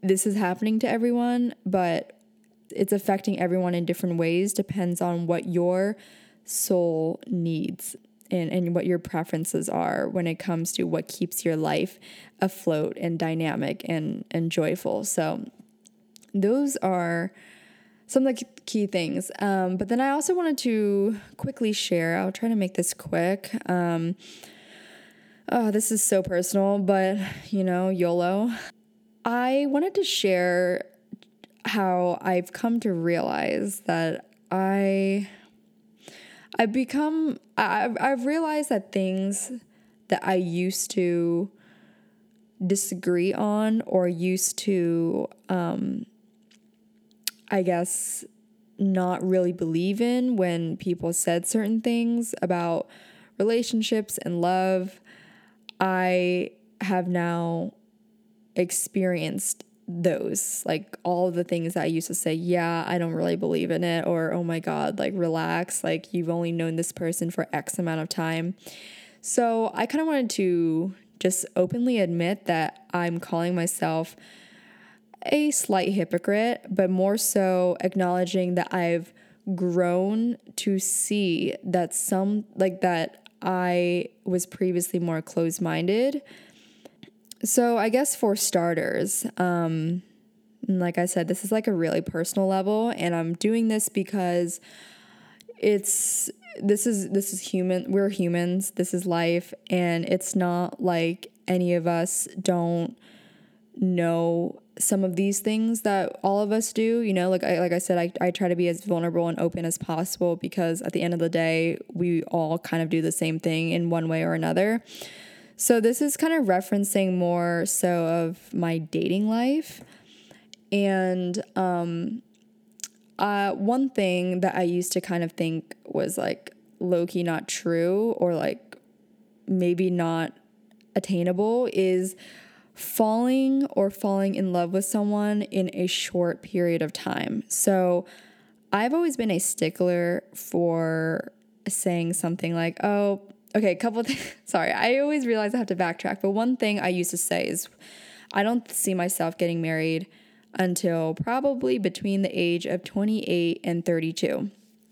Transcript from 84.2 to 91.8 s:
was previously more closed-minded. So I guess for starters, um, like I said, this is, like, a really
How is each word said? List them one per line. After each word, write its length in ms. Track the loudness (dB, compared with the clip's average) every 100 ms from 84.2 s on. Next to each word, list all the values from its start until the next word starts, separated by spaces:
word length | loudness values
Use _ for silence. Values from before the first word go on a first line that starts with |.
was 220 | -4 -4 -4
previously 520 | -2 0 0 -2 -2
more 240 | -2 -2
closed-minded. 1000 | -4 -2 0 0 -2 0 0 2 2 -2 -8 -20 -20 -20 -20 _ -20 _ -20 _ _ -10
So 340 | 0 2 4 2
I 120 | 2
guess 260 | 2 0
for 220 | 0 0 0
starters, 880 | 2 2 2 0 0 -2 -2 -4 -6 -2
um, 640 | 0 0 0 0 -2 -4 -6 _ _ _ _ _ -2
like 280 | 0 0 0
I 100 | 0
said, 220 | 0 0
this 160 | -2
is, 60 | 0
like, 160 | 0 0
a 60 |
really 280 | 0